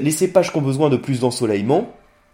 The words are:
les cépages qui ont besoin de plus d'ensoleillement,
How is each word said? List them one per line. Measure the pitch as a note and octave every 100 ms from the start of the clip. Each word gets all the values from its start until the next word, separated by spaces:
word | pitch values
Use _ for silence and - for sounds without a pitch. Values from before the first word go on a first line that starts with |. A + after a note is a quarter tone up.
les | D3
cépages | D#3 F#3 F#3 F3
qui | D#3+
ont |
besoin | C3+ C3+ D#3
de | B2
plus | - B2
d'ensoleillement, | B2 - A2+ G2+ G#2 D#3+ B3 - _ _ _